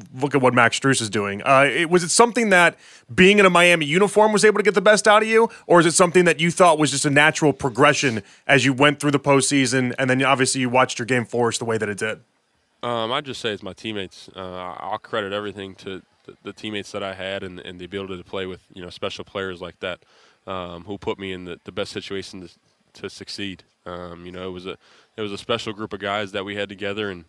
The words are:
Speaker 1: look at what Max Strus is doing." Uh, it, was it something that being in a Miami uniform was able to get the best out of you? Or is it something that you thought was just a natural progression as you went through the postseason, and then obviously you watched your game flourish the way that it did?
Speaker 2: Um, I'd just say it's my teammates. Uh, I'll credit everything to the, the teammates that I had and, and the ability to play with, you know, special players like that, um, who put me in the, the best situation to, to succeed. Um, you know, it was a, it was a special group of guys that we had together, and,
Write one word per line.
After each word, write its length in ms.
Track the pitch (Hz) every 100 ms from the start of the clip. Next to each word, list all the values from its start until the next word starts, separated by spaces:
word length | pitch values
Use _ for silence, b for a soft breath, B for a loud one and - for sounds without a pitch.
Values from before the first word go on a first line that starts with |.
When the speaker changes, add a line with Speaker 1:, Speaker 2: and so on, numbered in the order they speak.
| -
Speaker 1:
look 220 | 127 139 143
at 60 |
what 120 | 127
Max 240 | 123 117 -
Strus 240 | 139 131
is 80 | 110
doing." 320 | 107 101 101
Uh, 260 | - 135 139
it, 180 | 123 165
was 140 | 180
it 60 | 170
something 400 | - 240 226 220
that 280 | 185 170 - b b _ 117
being 240 | 185 208
in 60 | 190
a 40 |
Miami 360 | 175 175 170 147
uniform 480 | 170 202 202 214
was 100 | 208
able 140 | 214 208
to 60 |
get 100 | 202
the 80 | 202
best 260 | 196 214 226
out 140 | 208
of 80 | 220
you? 200 | 220 226 B -
Or 140 | 170
is 60 | 165
it 80 |
something 320 | 160 180 180 175
that 160 | 147
you 100 | 170
thought 260 | - 180 156
was 140 | 151
just 140 | 135 151
a 40 |
natural 440 | 139 151 151 156
progression 720 | 139 139 110 147 147 143 110 b b -
as 200 | 139 127
you 80 |
went 260 | 127 147 143
through 120 | 147
the 80 | 139
postseason, 760 | 143 139 131 143 131 131 127 120
and 120 | 131
then 120 | 127
obviously 380 | 135 135 131 135
you 100 | 127
watched 300 | 123 127 -
your 60 | 117
game 180 | 127
flourish 360 | 113 120 117 113
the 60 | 117
way 120 | 110
that 100 | 104
it 100 | 98
did? 220 | 110 80 _ _ _ _ _ _
Speaker 2:
Um, 280 | 120 117 113
I'd 100 | 135
just 160 | 143 120
say 120 | 117
it's 100 | 101
my 100 | 101
teammates. 560 | - 113 104 92 - - -
Uh, 400 | 92 90 90 85
I'll 220 | 92 107
credit 320 | - 113 98
everything 440 | 101 104 98 98 92
to 260 | 98 92 - _ -
the, 120 | 92
the 100 | 101
teammates 380 | 101 110 107 95
that 120 | 101
I 100 | 98
had 300 | 95 95 98
and, 160 | 95 87
and 200 | - 92
the 60 | 90
ability 320 | 98 95 92
to 60 |
play 220 | 87 98 92
with, 160 | 90 _
you 80 | 98
know, 80 | 90
special 360 | - 101 - 95
players 360 | 101 95 87
like 180 | 87 -
that, 200 | 92 87 _ b b b -
um, 380 | 95 90 87 85
who 120 | 101
put 220 | - 101
me 140 | 98
in 120 | 92 90
the, 140 | 85 -
the 60 |
best 200 | 95 98
situation 560 | 104 - 98 95 95 85
to, 540 | _ _ _ _ -
to 80 | 98
succeed. 540 | - 98 - 101 90 _ _ -
Um, 400 | 90 87 87 90
you 60 |
know, 160 | 90 92
it 40 |
was 140 | 90 92
a, 120 | - b b b -
it 40 |
was 100 | 107
a 60 | 98
special 360 | - 117 -
group 180 | 104 110
of 80 | 101
guys 320 | 101 101 104
that 140 | 101 98
we 100 | 101
had 140 | 101
together, 400 | 98 101 101 104
and, 160 | 90